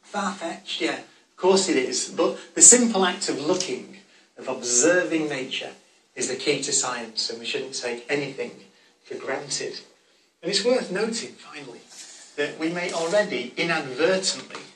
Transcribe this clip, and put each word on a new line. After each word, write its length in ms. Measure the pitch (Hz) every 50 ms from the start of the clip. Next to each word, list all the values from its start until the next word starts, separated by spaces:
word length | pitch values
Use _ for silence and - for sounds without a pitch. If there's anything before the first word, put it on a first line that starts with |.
| _
Far-fetched, 760 | - - 208 196 196 - - 165 170 190 - - - - -
yeah, 180 | 175 147 135 -
of 360 | - - - _ _ _ _
course 320 | - - 185 196 190 -
it 80 | - 147
is, 340 | 131 123 113 - - - -
but 280 | 98 - 170 - - - - - -
the 60 | 165
simple 440 | - - 240 247 240 208 - 190 -
act 220 | - - - -
of 120 | - 135 131
looking, 580 | 139 156 190 - - - 123 101 - - - - - _ _ - _ _ _
of 100 | - -
observing 800 | 131 131 113 117 120 - - 143 165 180 180 170 156 160 160 151
nature, 440 | 147 143 131 131 131 - - - - - - _ _ _ _ _ _ _
is 120 | 123 123
the 80 | 123 127
key 260 | 131 - 151 143 -
to 120 | - 151 139
science, 560 | - - 127 123 120 117 110 - - - -
and 100 | 113 113
we 60 | 117
shouldn't 280 | 110 - 127 - - -
take 320 | - - 120 120 120 - -
anything 420 | 143 147 139 - - - 120 117 101 - - - _ _ _ _ _ _ _
for 100 | - -
granted. 640 | - - - 147 147 143 143 - - - - - - - - _ _ _ _ _ _ _ _ _ _
And 100 | - 170
it's 140 | 202 - 196
worth 260 | 240 262 240 - -
noting, 380 | 185 196 220 233 233 226 202 -
finally, 500 | - - - - - 147 139 123 113 110 - - - - - - - - - - -
that 240 | - 147 147 - -
we 100 | 160 165
may 220 | 175 180 175 180
already 640 | 151 165 165 165 190 208 202 - 131 127 120 - -
inadvertently 1040 | - 170 170 165 156 143 135 123 123 156 185 190 190 196 - - - - - - - - - -